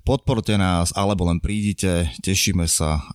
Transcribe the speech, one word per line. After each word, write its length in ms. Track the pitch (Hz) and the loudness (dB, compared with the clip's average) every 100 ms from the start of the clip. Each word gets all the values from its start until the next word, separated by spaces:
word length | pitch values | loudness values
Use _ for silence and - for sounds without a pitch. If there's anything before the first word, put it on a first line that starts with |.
Podporte 560 | - 135 - 113 - 104 | -2 0 0 0 0 2
nás, 320 | 92 87 85 - | 2 2 0 0
alebo 320 | 98 95 87 | 0 2 2
len 80 | 85 | 0
prídite, 720 | 98 104 104 92 92 85 82 - | -2 -2 -2 0 0 0 0 -2
tešíme 480 | - 95 - 87 82 | -2 0 0 0 0
sa 400 | - 78 78 - | 0 0 -2 -4